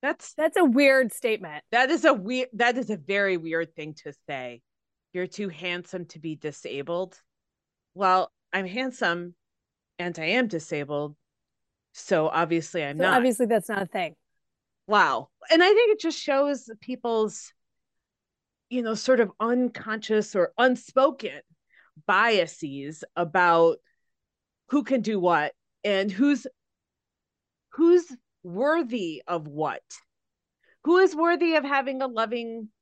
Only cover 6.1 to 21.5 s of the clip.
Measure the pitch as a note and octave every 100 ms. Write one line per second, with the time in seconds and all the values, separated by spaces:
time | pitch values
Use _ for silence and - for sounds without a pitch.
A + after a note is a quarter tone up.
6.1 | D#3+ D#3+ D3+ D3+ C#3+ - C#3 C#3 E3+ F#3
7.1 | _ _ _ _ _ _ _ _ F3+ F#3+
8.1 | F#3 E3+ _ _ F#3 F#3 G#3 C4 B3 F#3+
9.1 | E3+ F3 F3 _ _ _ _ _ _ F3
10.1 | E3 D#3+ A3+ A#3+ F3 - D3+ C#3+ D3 D3
11.1 | D3 _ _ _ _ _ _ _ - -
12.1 | F3 D#3 - E3+ E3 D#3 F3 C#3+ D3 F3+
13.1 | B3 B3 A3+ A#3+ A3+ - G3+ F#3+ G3+ E3
14.1 | - _ _ _ _ _ _ - G#3 E3
15.1 | B2+ C3 _ - E4 F4+ G#4 A#4 G#4+ E4
16.1 | D4 - C#4 C#4+ C#4 - A3+ - B3 A#3+
17.1 | A3+ G#3+ - - _ _ _ _ _ _
18.1 | _ _ _ _ _ _ B3 A3+ A3 -
19.1 | B3+ G#3 - A3+ B3 B3 - A3+ G#3+ G#3+
20.1 | G#3+ G#3 G3 E3+ - B3+ B3 - - C4+
21.1 | C4+ G#3 C#3 _